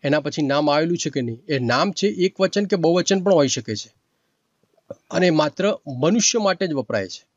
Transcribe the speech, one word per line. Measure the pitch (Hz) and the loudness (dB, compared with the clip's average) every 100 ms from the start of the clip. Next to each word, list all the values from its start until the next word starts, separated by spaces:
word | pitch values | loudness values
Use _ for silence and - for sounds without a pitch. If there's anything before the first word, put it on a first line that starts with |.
એના | 143 151 | 0 0
પછી | 147 143 | -2 -4
નામ | 147 139 151 | 0 0 2
આવેલું | 147 165 175 | 2 0 -2
છે | 156 | -4
કે | 143 | -4
નહીં, | 120 117 - | -6 -8 -6
એ | 139 | -4
નામ | 120 123 180 | 0 2 0
છે | - 196 | 0 -2
એક | 208 185 - | 0 -2 0
વચન | 190 202 202 | -2 0 -2
કે | 196 | 0
બહુવચન | 160 175 170 196 | 2 2 2 0
પણ | 185 | 4
હોઈ | 180 139 | 4 4
શકે | - 120 107 | 0 -6 -8
છે, | - _ _ _ _ _ _ _ _ _ _ - _ | -10 _ _ _ _ _ _ _ _ _ _ -20 _
અને | 170 180 | 0 2
માત્ર | 156 151 - 190 208 - | 2 0 0 -4 -4 -8
મનુષ્ય | 127 147 226 202 240 | -2 2 2 2 0
માટે | 202 180 190 | 0 0 -2
જ | |
વપરાય | 147 117 113 95 | -2 -2 -4 -4
છે. | - _ | -10 _